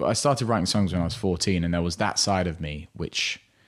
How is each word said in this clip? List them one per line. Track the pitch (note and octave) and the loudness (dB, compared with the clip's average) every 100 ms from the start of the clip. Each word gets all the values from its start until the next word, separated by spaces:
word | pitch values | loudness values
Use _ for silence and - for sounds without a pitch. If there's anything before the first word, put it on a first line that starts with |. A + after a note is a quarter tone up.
I | C2+ | 0
started | A2 C#3+ C3+ A#2 | 2 2 2 2
writing | A2 F#2 | 2 2
songs | G#2+ F#2+ | 2 2
when | F#2 | 2
I | G2 | -2
was | - | 0
fourteen, | G2 F2 - F2+ | 0 0 2 2
and | E2+ | 2
there | F2 | 0
was | F2 - | 0 0
that | G#2 - | -2 0
side | - F#2+ F2+ | 0 2 0
of | D#2+ | -4
me | D#2 D2+ E2+ | -6 -8 -10
which | - E2+ - - - _ _ | -10 -6 -4 -4 -6 _ _